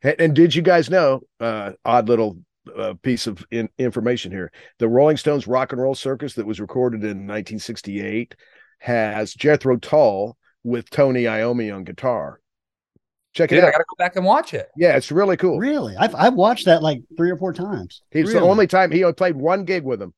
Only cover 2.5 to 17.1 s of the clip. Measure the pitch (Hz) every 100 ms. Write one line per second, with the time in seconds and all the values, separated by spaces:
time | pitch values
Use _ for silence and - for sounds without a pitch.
2.5 | _ - - 104 95 - 120 - 98 -
3.5 | 117 110 _ 123 117 113 123 92 95 87
4.5 | _ - _ 117 117 147 151 - 147 113
5.5 | 127 127 131 131 135 135 131 143 - 104
6.5 | 107 104 127 127 113 104 98 98 104 95
7.5 | 110 - 110 - 101 101 107 120 - _
8.5 | _ _ _ - 120 110 107 110 - 147
9.5 | 147 131 123 - 151 135 98 104 117 _
10.5 | _ 120 120 113 - 139 127 117 110 117
11.5 | 123 110 98 90 90 131 117 71 - _
12.5 | _ _ _ _ _ _ _ _ - 160
13.5 | 170 170 147 165 - 180 190 185 254 330
14.5 | 131 - - 170 135 - 156 202 180 185
15.5 | 156 240 294 120 101 214 131 196 254 196
16.5 | 233 - 165 156 139 -